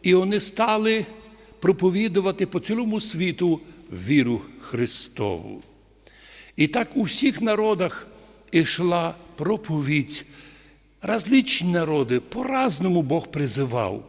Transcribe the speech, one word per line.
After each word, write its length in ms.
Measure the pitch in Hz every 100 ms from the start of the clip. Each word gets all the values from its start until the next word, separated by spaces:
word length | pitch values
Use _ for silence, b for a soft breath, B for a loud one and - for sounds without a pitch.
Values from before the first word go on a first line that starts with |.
і 120 | 180
вони 260 | 180 190 208
стали 640 | - - 220 214 214 220 - - B B B -
проповідувати 840 | 175 190 185 185 220 180 196 190 190
по 140 | 180
цілому 400 | - 226 233 214
світу 600 | - 160 180 156 175 160 B B B 90 95
віру 320 | 147 123 117 - -
Христову. 1000 | - 117 117 - - - 104 87 104 101 - - _ _ B B B B B -
І 100 | 151
так 220 | 240 226
у 80 | 269
всіх 380 | 190 - 277 220
народах 640 | 226 208 214 202 180 - - B B B B
ішла 600 | 165 160 - 175 175 165 - - -
проповідь. 880 | 151 214 214 156 139 151 139 - - B B B B B B _
Различні 680 | 190 220 175 269 - - 175
народи, 480 | 175 160 151 123 123
по-разному 840 | - 226 254 262 262 143 185 175
Бог 260 | 139 160 -
призивав. 760 | 151 139 110 135 120 101 104